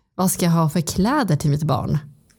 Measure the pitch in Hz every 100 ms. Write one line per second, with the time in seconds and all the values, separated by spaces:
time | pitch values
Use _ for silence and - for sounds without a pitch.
0 | _ - 185 - 175 165 160 175 156 -
1 | 196 294 208 151 151 143 156 143 127 147
2 | - - _